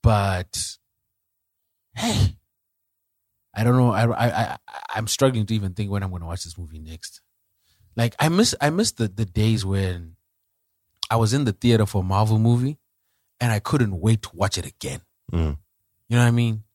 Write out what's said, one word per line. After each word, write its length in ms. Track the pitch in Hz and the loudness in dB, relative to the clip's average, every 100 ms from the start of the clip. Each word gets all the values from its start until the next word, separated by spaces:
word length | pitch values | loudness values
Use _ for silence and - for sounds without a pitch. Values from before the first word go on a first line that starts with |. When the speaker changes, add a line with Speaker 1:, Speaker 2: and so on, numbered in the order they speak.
Speaker 1:
But, 720 | - 107 101 92 90 - - - _ _ _ _ _ _ _ _ _ _ _ - | 4 4 0 -2 -6 -10 -10 -12 _ _ _ _ _ _ _ _ _ _ _ -8
hey, 420 | 233 - - - _ _ _ _ _ _ _ _ _ _ _ | -2 2 0 0 _ _ _ _ _ _ _ _ _ _ _
I 100 | 101 | 0
don't 120 | 117 127 | 4 6
know. 160 | 123 | 4
I, 140 | 101 117 | 4 2
I, 220 | 113 120 - | 2 0 0
I, 140 | 113 - - - - - | -4 -6 -14 -16 -10 -8
I'm 120 | 107 | -6
struggling 380 | - 135 123 101 | 0 2 2 -2
to 80 | 113 | -2
even 180 | 98 | -4
think 160 | 90 101 | -6 -4
when 140 | 101 | -4
I'm 80 | 98 | -4
gonna 160 | 90 85 | -8 -8
watch 160 | 92 | -10
this 140 | 82 80 | -10 -14
movie 220 | 82 78 | -14 -14
next. 420 | 78 80 - - _ _ _ _ _ _ _ - | -16 -16 -18 -20 _ _ _ _ _ _ _ -4
Like, 200 | 117 - | -4 0
I 100 | 156 | 0
miss, 240 | 175 233 - | 2 2 2
I 80 | 147 | 0
miss 220 | 170 220 | 0 -2
the, 160 | - 107 | -2 -4
the 180 | 98 104 | -2 -4
days 400 | 104 110 110 98 | 0 0 0 -2
when 500 | 98 95 87 82 85 _ _ _ _ _ _ _ _ - | -2 -2 -6 -12 -20 _ _ _ _ _ _ _ _ -2
I 60 | 113 | 0
was 180 | 110 | 2
in 120 | 135 131 | 2 -2
the 60 | |
theater 340 | - 120 113 104 | 0 4 4 4
for 140 | 104 | 0
a 40 | 92 | 0
Marvel 320 | 95 107 110 | 0 2 4
movie 400 | 113 120 131 147 _ _ _ _ _ _ | 4 2 0 -6 _ _ _ _ _ _
and 120 | 120 | -2
I 80 | 107 | 0
couldn't 400 | - 147 110 90 | 0 0 2 2
wait 220 | 104 113 | 2 0
to 60 | - | -2
watch 240 | 85 98 - | -2 -2 -2
it 80 | - | -10
again. 340 | _ - 131 _ _ - | _ -12 -12 _ _ -6
Speaker 2:
Mm. 260 | 85 78 71 _ _ _ _ _ | -2 -2 -4 _ _ _ _ _
Speaker 1:
You 80 | 120 | 2
know 60 | |
what 60 | 120 | 4
I 40 | |
mean? 320 | 120 117 110 - | 2 0 -2 -8